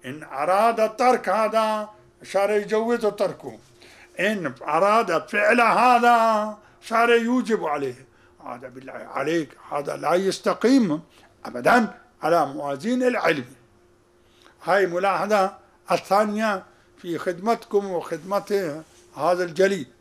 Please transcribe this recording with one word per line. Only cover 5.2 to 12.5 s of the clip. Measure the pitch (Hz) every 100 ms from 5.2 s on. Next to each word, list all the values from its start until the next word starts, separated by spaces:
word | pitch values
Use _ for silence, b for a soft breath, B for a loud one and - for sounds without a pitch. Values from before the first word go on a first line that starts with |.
| -
فعل | 208 208 240
هذا | 226 185 247 240 240 233 226 214 214 208 b b
الشرع | - 226 233 233
يوجب | 226 254 208 208 160
عليه". | 147 135 127 131 b b b 147
هذا | 120 127
بالله | 123 131
عليك، | 120 - - 143 170 143 - -
هذا | 143 147 143
لا | 147
يستقيم | 175 190 - 208 175 220 269 208 151 - b b _ -
أبدا | 120 123 240 107 - _ _
على | 151 170
موازين | 139